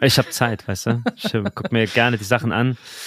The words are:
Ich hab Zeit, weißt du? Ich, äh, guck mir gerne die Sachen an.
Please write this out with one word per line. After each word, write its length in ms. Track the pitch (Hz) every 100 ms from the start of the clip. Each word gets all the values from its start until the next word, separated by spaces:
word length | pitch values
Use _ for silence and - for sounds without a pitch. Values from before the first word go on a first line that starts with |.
Ich 160 | 139 -
hab 140 | -
Zeit, 340 | - 120 107 -
weißt 180 | 95 120
du? 160 | 117 165 -
Ich, 180 | 214
äh, 100 | 113 101 -
guck 160 | -
mir 140 | 117 107
gerne 300 | 120 120 113
die 60 |
Sachen 280 | 101 120 113
an. 260 | 92 127 120 - -